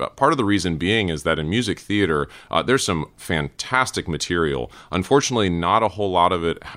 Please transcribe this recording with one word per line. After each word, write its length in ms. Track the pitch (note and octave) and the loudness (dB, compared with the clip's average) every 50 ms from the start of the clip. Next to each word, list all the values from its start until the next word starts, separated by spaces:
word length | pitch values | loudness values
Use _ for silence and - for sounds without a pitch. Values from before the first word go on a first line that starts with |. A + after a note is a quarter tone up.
uh, 80 | - - | -6 -6
part 240 | - - C3+ C#3+ E3 | -2 0 0 2 2
of 40 | C#3 | 2
the 60 | A2+ | 2
reason 340 | G2+ G2+ G2 E2+ F2+ E2 D2+ | 2 2 2 0 0 -2 -2
being 300 | E2 F#2 A2 A2+ G#2 F2 | 0 0 2 2 0 0
is 160 | D#2+ D#2 - | -2 -2 0
that 160 | E2+ D#2+ D#2+ | 0 0 0
in 100 | D2+ D#2 | 0 -2
music 300 | F#2+ A#2 B2 G#2 E2+ - | -2 0 0 -2 -4 -4
theater, 480 | - - G2+ G#2 G2+ E2+ D#2 D2 C#2+ - - - - - | -4 -2 0 0 2 2 2 0 -2 -4 -8 -14 -10 -4
uh, 100 | - E2+ | -2 -2
there's 240 | E2 - B2+ C3 - | 0 2 0 0 0
some 240 | - F#2 D#2 D2 - - | 0 -2 -2 -4 -6 -10
fantastic 920 | - - - F2+ D#2 C#2+ C#2 - - - - B2+ B2+ C3 - - F#2+ E2 - | -14 -6 -4 -2 -2 -2 -4 -6 -10 -6 -2 0 0 0 0 -2 -6 -6 -4
material. 600 | D#2+ D2+ - - F2+ E2+ E2 D2 C#2 C2 A#1+ - - - - - | -6 -6 -4 -2 0 0 0 0 0 -2 -6 -8 -10 -16 -10 -4
Unfortunately, 580 | - F#2 F#2 - C3+ C#3 C3+ - B2+ A#2 G#2 F#2 | -4 -4 0 2 2 2 2 2 0 0 0 0
not 320 | F2 E2+ E2+ F2 G2+ A2+ | 0 0 2 2 2 4
a 60 | A2+ G#2 | 2 2
whole 240 | E2+ G2+ G#2 G2 | 0 -2 -2 0
lot 220 | F2+ F2+ F2 F2+ F#2 | 2 4 4 4 4
of 100 | F2 E2 | 2 0
it, 180 | E2 D#2+ - - - - | -2 -2 -4 -6 -12 -16